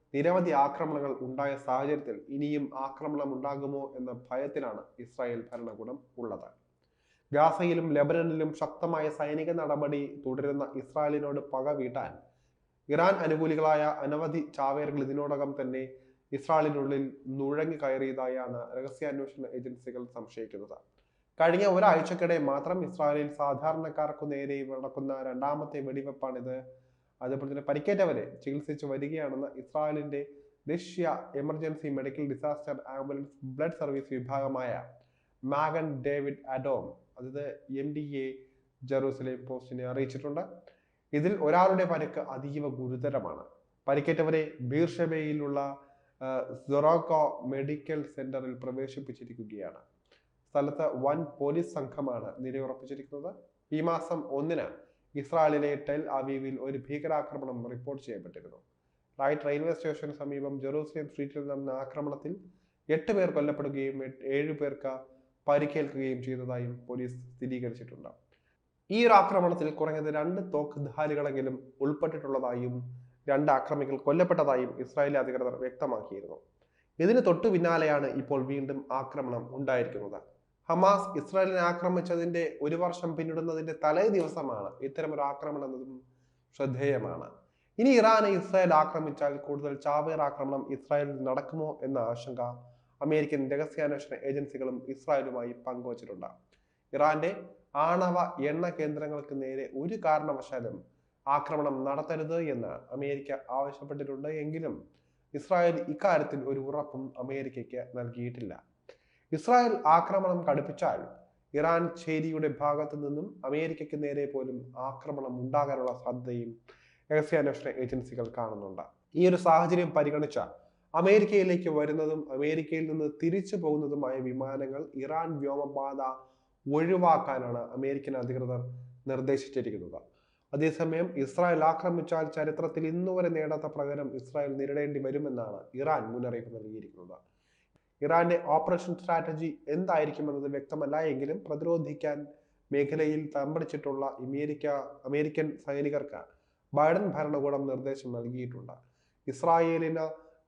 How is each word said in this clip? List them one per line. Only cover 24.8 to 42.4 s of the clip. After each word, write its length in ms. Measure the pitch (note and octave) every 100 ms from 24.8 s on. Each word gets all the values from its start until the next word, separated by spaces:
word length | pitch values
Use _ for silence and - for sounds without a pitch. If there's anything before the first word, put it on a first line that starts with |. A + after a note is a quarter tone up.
| C3 C#3 C#3 C3+
രണ്ടാമത്തെ 560 | C3 B2+ C#3 D3 D3+ D3
വെടിവെപ്പാണിത്. 1040 | C3+ C3+ C#3 C3+ C3 B2+ B2 C3 B2+ - _ _ _ _
അതേപോലെ 300 | B2+ C3+ C#3
തന്നെ 120 | C#3 C#3+
പരിക്കേറ്റവരെ 680 | C#3+ D3+ G3 F#3 B2 G2+ - -
ചികിത്സിച്ച് 400 | C#3+ D3 D3 D3
വരികയാണെന്ന് 640 | C3+ C#3+ D#3+ C#3+ C3 C#3 C3
ഇസ്രായേലിന്റെ 680 | B2+ D3+ D3+ D3+ D3 C#3+ C#3+ - - _ -
ദേശീയ 500 | E3+ - F3+ E3+ C#3+ - C#3
എമർജൻസി 520 | C#3+ D#3 D#3+ D3+ D3+
മെഡിക്കൽ 420 | C3+ C3+ C3+ D3
ഡിസാസ്റ്റർ 500 | B2+ D3+ D3 - C3+ B2+
ആംബുലൻസ് 440 | C3+ C#3 C#3 C#3+ -
ബ്ലഡ് 360 | C3 C3 D#3+ E3
സർവീസ് 340 | D3 C#3 C3+
വിഭാഗമായ 720 | C3 B2 C#3 C3+ C3 B2+ G#2 - - _ _ _ _
മാഗൻ 580 | C3 C#3+ D#3 D#3+ D#3+ C#3
ഡേവിഡ് 480 | C3 C#3+ C#3 C#3 -
അഡോം, 360 | C3 C3+ B2 -
അതായത് 920 | - _ - B2+ C#3 C#3+ - - C3+
എം 160 | C#3+ D3
ഡി 40 |
എ 340 | D3 C#3+ C3 C3+ - _ _ _
ജെറൂസലേം 600 | B2+ C3+ C3+ C3+ B2+ B2+ B2+
പോസ്റ്റിനെ 400 | B2+ - B2 B2
അറിയിച്ചിട്ടുണ്ട്. 560 | C3 C3 B2+ D3 D3+ - - - - _ _ _
ഇതിൽ 240 | D3 E3 G3+
ഒരാളുടെ 420 | D3+ F3 F#3+ F#3+
പരിക്ക് 360 | F3+ D#3+ D3+ D#3
അതീവ 480 | C#3+ C3